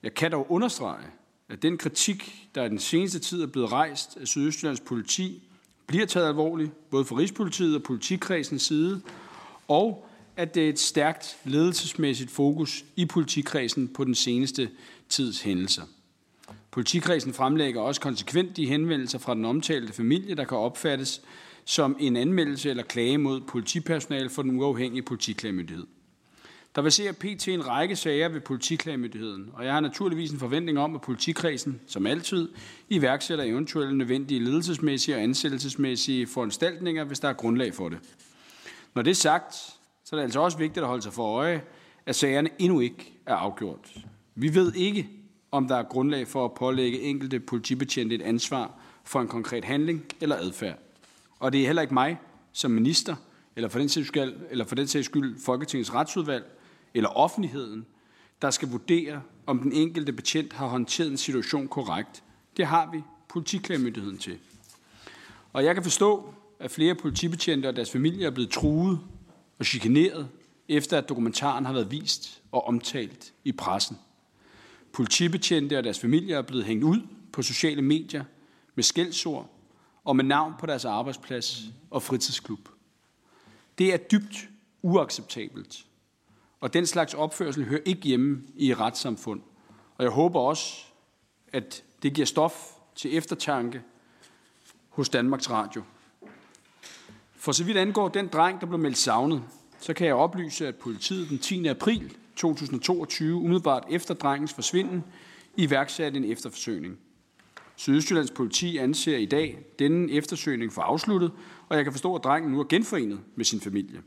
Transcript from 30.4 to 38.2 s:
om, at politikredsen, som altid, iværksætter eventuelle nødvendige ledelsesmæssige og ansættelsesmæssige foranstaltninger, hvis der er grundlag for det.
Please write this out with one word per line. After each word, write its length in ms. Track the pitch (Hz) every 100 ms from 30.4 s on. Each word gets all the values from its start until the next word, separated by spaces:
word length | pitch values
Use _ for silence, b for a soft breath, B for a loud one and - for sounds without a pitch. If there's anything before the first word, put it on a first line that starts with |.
| 127 147 170 147
om, 160 | 147 156
at 60 |
politikredsen, 800 | - 120 - 160 170 139 - 127 -
som 200 | - 101
altid, 420 | 151 165 190 165 B B B B
iværksætter 540 | 196 135 135 - 160
eventuelle 540 | 127 120 151 160 139 139
nødvendige 460 | 120 131 139 135
ledelsesmæssige 720 | 120 151 170 151 156 135 - 135
og 60 |
ansættelsesmæssige 1080 | 110 135 156 135 139 127 135 120 - 131 120
foranstaltninger, 760 | - 113 - 170 170 175 160
hvis 160 | 143 135
der 100 | 147
er 40 |
grundlag 400 | 127 117 117 123
for 160 | 90 90
det. 100 | 85 B B